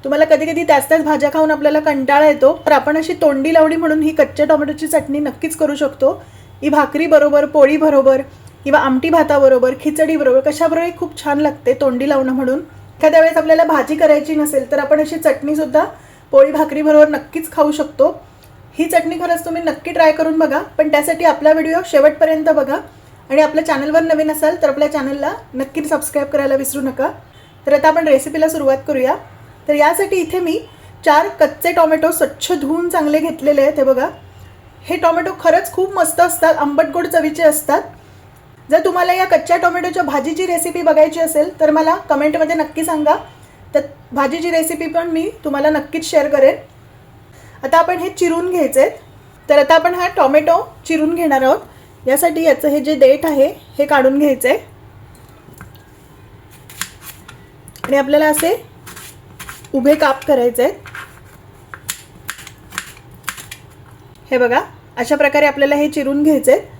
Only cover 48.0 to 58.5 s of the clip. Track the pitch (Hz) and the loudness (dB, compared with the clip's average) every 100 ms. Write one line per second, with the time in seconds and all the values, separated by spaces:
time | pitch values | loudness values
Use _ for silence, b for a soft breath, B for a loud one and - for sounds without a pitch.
48 | 349 - 349 330 359 359 285 - 339 - | -6 -4 -2 -2 -2 -2 0 2 0 -2
49 | - - - - - 285 277 330 330 359 | -20 -20 -20 -20 0 2 4 2 2 -2
50 | 359 359 269 294 302 339 - - - 320 | -6 0 2 2 2 0 -2 -14 -6 -2
51 | 311 339 330 269 262 403 - b b b | -2 -2 0 0 2 0 -4 b b b
52 | 254 277 349 320 330 339 302 294 277 302 | -2 0 0 0 0 2 0 -2 -2 4
53 | 262 294 320 294 285 370 - - 285 285 | 4 4 0 2 0 0 -18 -4 0 2
54 | 262 277 294 262 247 349 - - - - | 2 2 0 0 0 -2 -4 -20 -20 -20
55 | - - - - - - - - - - | -20 -20 -20 -20 -20 -20 -20 -20 -20 -20
56 | - - - - - - - - - - | -20 -20 -20 -20 -20 -20 -20 -16 -16 -16
57 | - - - - - - - - - 277 | -20 -20 -20 -20 -20 -20 -20 -16 -2 -2
58 | 269 294 302 302 330 | 2 0 2 0 -2